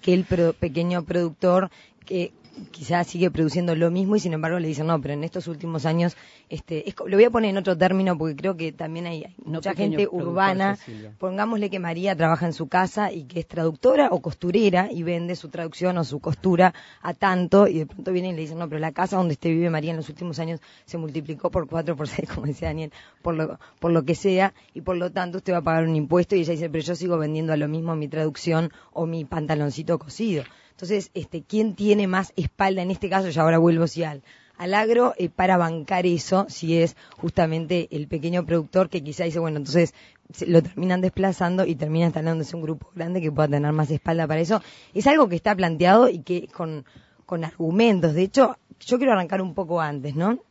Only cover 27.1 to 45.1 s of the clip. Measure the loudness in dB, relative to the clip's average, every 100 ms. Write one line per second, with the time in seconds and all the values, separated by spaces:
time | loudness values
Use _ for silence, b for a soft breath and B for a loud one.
27.1 | -2 -2 -2 0 0 0 -2 -2 -4 -4
28.1 | -4 -4 -4 -2 0 0 B B -6 -4
29.1 | -4 -6 -6 -2 -2 -2 -4 -4 -4 -4
30.1 | -6 -2 -2 -6 b b _ -4 -4 -4
31.1 | -12 -10 -12 -4 0 0 0 2 4 4
32.1 | 0 -2 -4 -4 0 0 2 -2 -4 0
33.1 | 0 0 2 4 6 6 4 2 -2 -6
34.1 | -8 b b b b 0 0 4 4 4
35.1 | 2 -6 0 4 4 2 -2 -2 0 2
36.1 | 0 2 0 0 -6 0 2 2 0 B
37.1 | B -4 0 0 0 -2 -2 -2 -6 -6
38.1 | -4 -2 -2 0 -2 0 0 0 -2 -8
39.1 | -6 -4 -2 -2 -4 0 2 2 B B
40.1 | B _ -8 4 4 4 -4 0 0 0
41.1 | 0 -2 0 0 0 0 -2 -2 2 2
42.1 | 2 -2 -2 -4 -6 -6 -8 -10 -10 -6
43.1 | -4 -2 0 2 2 0 0 0 -2 -2
44.1 | -2 0 0 0 0 B B B 0 4